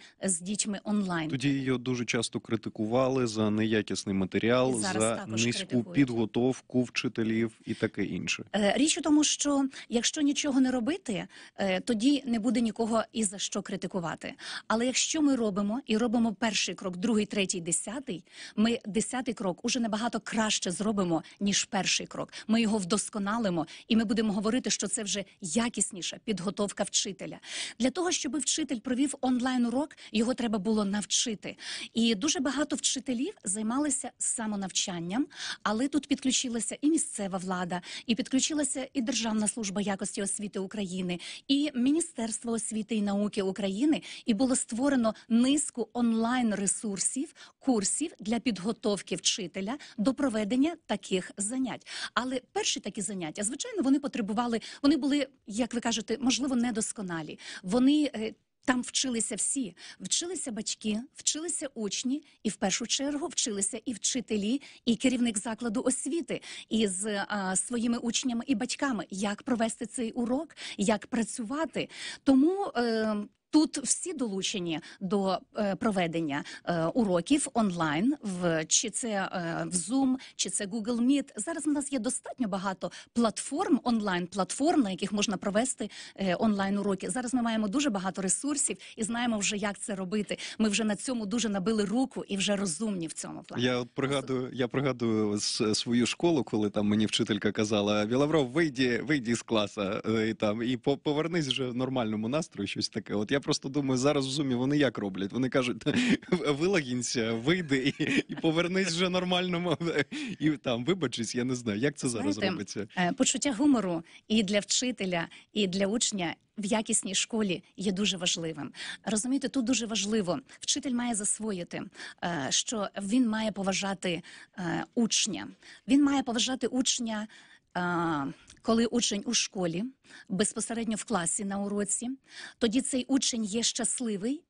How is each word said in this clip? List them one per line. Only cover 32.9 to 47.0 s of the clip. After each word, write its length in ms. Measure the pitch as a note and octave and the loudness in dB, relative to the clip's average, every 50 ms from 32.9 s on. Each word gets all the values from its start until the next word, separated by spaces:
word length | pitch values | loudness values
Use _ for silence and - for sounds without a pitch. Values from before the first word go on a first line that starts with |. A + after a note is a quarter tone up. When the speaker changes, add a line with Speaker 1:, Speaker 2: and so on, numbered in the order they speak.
| - C4+ - - B3 A3+ C4+ F#4+ A4 - - | 0 0 -2 -4 -2 -2 -2 -4 -6 -8 -8
Speaker 1:
займалися 680 | G#3 F#3 G#3+ A3 G#3+ A#3+ C#4 D4+ D4+ C4 - - A3 - - | -6 -4 -2 -2 -2 0 0 0 0 0 -2 -4 -8 -8 -6
самонавчанням, 1120 | - - - - A3 G#3+ G#3 G3+ G3 F#3 - - - - F3+ F3 E3+ F3 F#3+ B3 D4+ - - - - - - - - | -4 -4 -2 -2 -2 -4 -4 -4 -4 -4 -2 -2 -2 -2 -4 -4 -4 -2 0 -2 -2 -2 -4 -10 -10 -10 -8 -4 -2
але 240 | G3+ G#3+ A3 C4 C#4+ | 0 0 2 0 2
тут 200 | - D4 - - | 0 0 0 0
підключилася 680 | C#4 - - C4 - - - B3+ A3+ A#3 G#3+ - G#3+ - | -2 0 2 0 0 2 0 0 -2 -2 -4 -4 -4 0
і 80 | - D4 | 2 4
місцева 480 | E4 D#4 - - - - G3+ F#3+ F#3 F#3+ | 4 4 2 -2 -4 -6 -4 -2 -2 -4
влада, 440 | F3 F#3 F#3 F3+ F#3 F3 F3+ F3 - - - - - | -2 -2 -2 -2 -2 -2 -4 -4 -6 -8 -12 -8 -2
і 100 | - A3+ | -2 0
підключилася 720 | - B3+ - - C4 - - D#4+ D4 D4 C#4 - C4+ B3+ - - | 0 0 2 2 2 2 2 2 0 0 0 -2 -4 -6 -4 -2
і 80 | C#4 | -2
Державна 460 | A3+ B3 C4 A3 A3+ A3+ G#3+ A3 G#3+ G3+ | 0 0 0 0 0 0 0 2 2 0
служба 340 | - A#3+ A3 F#3+ F3+ G#3 | 0 -2 -4 -4 -2 -2
якості 400 | G3 G#3 G3 - G#3 F#3+ - - | 0 0 -2 -2 -4 -6 -4 -4
освіти 380 | G3 F#3+ - - G#3 G3+ - G#3 | -4 -4 -4 -4 -6 -6 -6 -6
України, 600 | F#3+ F#3 - G#3 G3+ F3 F3+ F#3 F3+ F3 F3 E3+ - - - - - - | -6 -6 -4 -6 -4 -4 -4 -4 -2 -2 -2 -4 -6 -10 -14 -8 0 2
і 240 | C#4 C#4+ D4 D4+ - | 2 4 2 0 0
Міністерство 760 | B3 A#3+ C4+ D4 E4 E4+ - - - A3+ A3 A3 - - A#3 | 2 4 4 4 4 2 -2 -4 -4 -4 -4 -4 -4 -4 -2
освіти 440 | A#3 A3+ - - A3 G#3+ G#3+ - A#3 | -2 -2 -2 -2 -4 -4 -2 -2 0
і 60 | G#3+ | 0
науки 400 | G3+ G3+ G3+ G3+ G#3 G#3 - G#3+ | 0 2 2 2 0 0 0 0
України, 600 | F#3+ F#3+ F#3+ - G3+ G3 F#3+ G3+ C#4 D#4 C#4+ F3 - - - - - | 0 0 0 0 -2 -2 0 2 4 4 4 2 0 -6 -14 -8 0
і 80 | - A3+ | 0 2
було 220 | G3 C4 B3 C4 | 4 4 2 2
створено 600 | C4 - - A#3 G#3+ C4 C#4+ C#4+ B3+ A3+ A3 G#3 - - - | 2 0 -2 -2 0 2 4 4 4 4 2 0 -2 -2 2
низку 600 | A3+ A#3 B3 C4 C#4+ D#4 - - - B3 A3 - - | 4 6 6 6 6 4 2 0 -2 -4 -4 -4 0
онлайн-ресурсів, 1400 | A#3+ A#3+ A#3 A3+ A3+ A3+ A3+ B3+ B3+ B3 A3 G3+ G3 G3+ F#3 - - - G#3+ G3 F3 | 0 2 4 4 4 2 2 2 2 2 2 2 2 2 0 0 0 -2 -4 -2 -2